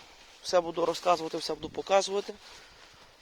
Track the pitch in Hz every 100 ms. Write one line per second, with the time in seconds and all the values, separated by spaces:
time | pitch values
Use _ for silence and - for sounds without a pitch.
0 | - - - - - 180 170 165 165 165
1 | 180 170 160 165 - 151 156 - 147 196
2 | 190 196 202 202 - - - - - -
3 | - -